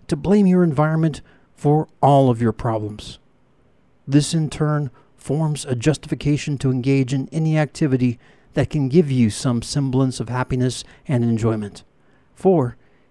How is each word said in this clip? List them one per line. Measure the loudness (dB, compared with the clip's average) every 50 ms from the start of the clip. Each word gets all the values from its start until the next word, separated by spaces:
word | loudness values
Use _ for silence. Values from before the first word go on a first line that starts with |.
| -10 -6
to | -6
blame | -4 0 2 2 4 4 4
your | 4 4 4
environment | 2 2 2 0 2 2 0 0 0 -2 -4 -12 -20 _ _ _ _ _
for | _ 0 2 2 2 0 -4 _ _
all | 2 4 6 6 6 4
of | 2 2
your | 0 -2 -2
problems. | -2 -4 -4 -4 -4 -4 -8 -10 -12 -16 -18 -20 -20 _ _ _ _ _ _ _ _ _ _ _ _ _ _ _ _ _ 0
This, | 2 2 2 2 0
in | -2 -2 -2
turn, | -4 -4 -2 -2 -2 -2 -4 -6 -10 -14 _ _ _ _
forms | -8 -4 -4 -2 -2 -2 -4 -6 -6
a | -6 -6
justification | -2 0 0 0 0 -4 -8 -8 -4 -2 -2 -2 -2 -2 -4 -4 -2
to | -2 -2
engage | -2 0 0 0 2 2 0 0 -2
in | -4 -4 -4 -4
any | -2 -2 0 0 0
activity | 0 -2 -2 -2 -2 0 0 2 0 0 -2 -4 -10 _ _ _ _ _ -4
that | -4 -4 -2
can | -2 -2 -2 2
give | 4 2 2 4
you | 2 2 2 2
some | 0 -2 -2 -2 -2 -2
semblance | -4 -4 -4 -2 -2 0 0 0 0 0 -2 -4
of | -8 -6
happiness | -6 -6 -4 -4 -2 -2 -2 -2 -2 -6 -10 -16 -20 -16 _
and | -4 -2 0
enjoyment. | 0 0 0 0 0 -2 -2 -2 -6 -10 -12 -18 -20 _ _ _ _ _ _ _ _ _ _
For | -2 2 2 2 2 2 -2 -6 -10 _ _ _ _ _ _